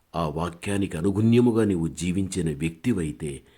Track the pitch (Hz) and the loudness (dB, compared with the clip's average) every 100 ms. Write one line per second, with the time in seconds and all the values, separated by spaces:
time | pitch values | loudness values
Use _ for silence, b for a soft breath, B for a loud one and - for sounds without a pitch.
0 | _ 82 82 73 85 82 101 101 98 85 | _ -4 -4 -2 -6 -6 -4 -2 -2 -2
1 | 92 98 113 120 120 110 107 90 82 67 | -2 2 4 6 6 4 2 2 -2 -2
2 | 87 90 95 95 82 71 82 165 127 104 | -2 -2 -2 -2 -2 -2 -4 -4 -2 -2
3 | 78 73 78 67 - | -2 -6 -8 -10 -14